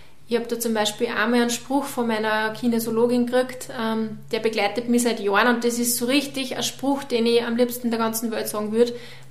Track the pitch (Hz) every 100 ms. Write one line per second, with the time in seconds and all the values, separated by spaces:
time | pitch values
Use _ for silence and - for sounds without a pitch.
0 | - - - 226 233 233 233 220 208 -
1 | 240 233 220 240 240 240 - 277 277 -
2 | 233 214 220 214 214 220 240 226 226 220
3 | 240 247 240 254 254 - - 262 220 220
4 | 220 214 - 220 220 220 202 247 240 240
5 | 240 214 202 196 240 240 240 233 233 -
6 | 240 285 277 269 254 - 233 - 262 277
7 | - 240 233 233 233 233 240 - 233 226
8 | 226 226 233 220 208 214 214 220 240 -
9 | - - -